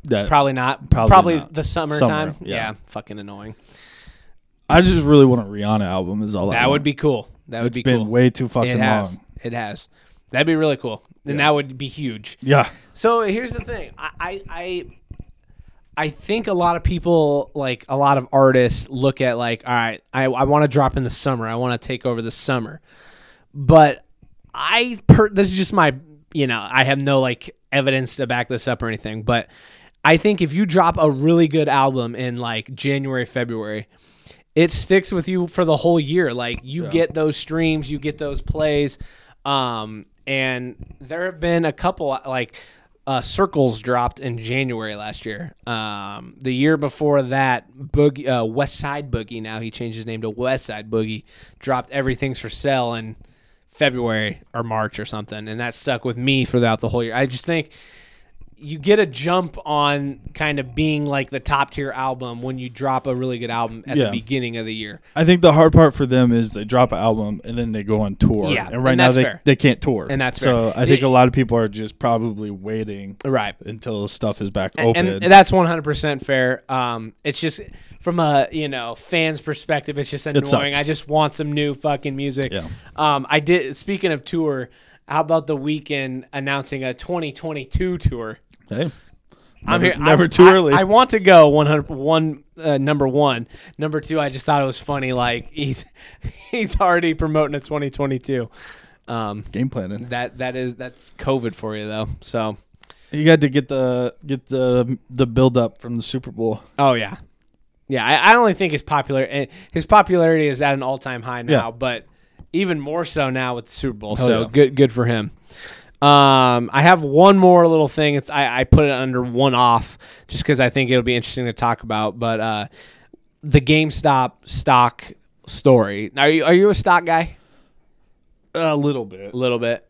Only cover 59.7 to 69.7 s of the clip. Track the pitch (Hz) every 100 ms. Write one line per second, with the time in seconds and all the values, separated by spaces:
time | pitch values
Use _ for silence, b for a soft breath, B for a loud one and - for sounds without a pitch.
59.7 | 147 143 143 139 135 - - 151 143 127
60.7 | 120 156 151 147 139 139 135 - 143 139
61.7 | - 139 123 135 127 127 120 123 131 123
62.7 | 113 135 131 135 123 131 123 117 117 113
63.7 | 113 104 139 117 113 110 135 123 117 110
64.7 | 110 107 104 b - 165 180 170 147 160
65.7 | 156 156 - 135 127 123 117 110 104 107
66.7 | 127 123 85 110 110 104 101 - 120 117
67.7 | 107 101 107 104 101 107 110 95 123 92
68.7 | 113 131 127 127 127 127 98 - 135 143